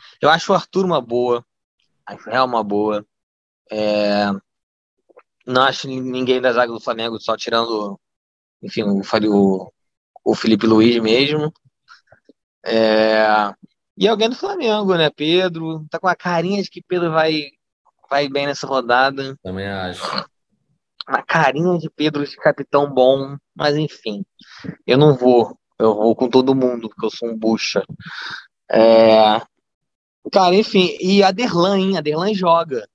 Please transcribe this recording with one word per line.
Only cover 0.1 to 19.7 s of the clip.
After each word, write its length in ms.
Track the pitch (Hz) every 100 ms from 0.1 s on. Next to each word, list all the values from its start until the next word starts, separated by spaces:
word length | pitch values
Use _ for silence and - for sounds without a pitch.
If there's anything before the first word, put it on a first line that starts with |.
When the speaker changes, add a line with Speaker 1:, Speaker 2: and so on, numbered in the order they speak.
| _
Speaker 1:
eu 80 | 139
acho 220 | 165 -
o 20 |
Arthur 300 | 185 - 190
uma 160 | 190 156
boa, 440 | 113 120 123 120 - _ _ _ _ _ -
acho 220 | 101 -
o 40 |
Real 140 | 120 131
uma 160 | 117
boa. 420 | 107 104 107 104 104 _ _ _ _ _ -
É, 560 | 107 107 104 104 101 101 98 - _ _ _ _ _ _ _ _ _ -
não 160 | 127
acho 240 | 135 131 139
ni-, 120 | 131
ninguém 400 | 127 127 127 127
da 120 | 127
zaga 200 | 117 120
do 80 | 113
Flamengo, 400 | 127 113 117 113
só 160 | - 110
tirando, 600 | - 117 117 110 104 98 _ _ _ _ _ _
enfim, 200 | 110 -
o, 180 | 104 98
Fali-, 260 | 98 110 107
o, 440 | 101 98 95 92 _ _ _ _ _
o 100 | -
Felipe 320 | 110 113 107 113
Luiz 340 | 110 113 117
mesmo. 500 | 110 120 139 151 151 - _ _ _ - _ _ _ _ _ _
É, 600 | - 113 110 110 110 110 110 107 104 - - _ _ -
e 120 | 196
alguém 200 | 214 226
do 80 | 262
Flamengo, 580 | 392 381 240 214 202 175
né? 140 | 151
Pedro, 720 | - 151 180 185 165 160 160 156
tá 80 | 165
com 100 | 185
a 60 | 170
carinha 460 | 180 175 175 202
de 80 | 185
que 120 | 180
Pedro 280 | - 180 170
vai, 380 | 160 160 156 143 _ _ _ _ _ -
vai 200 | 139 143
bem 180 | 139 139
nessa 200 | 139 131
rodada. 680 | 135 120 123 135 135 135 135
Speaker 2:
Também 240 | 92 95
acho. 360 | 101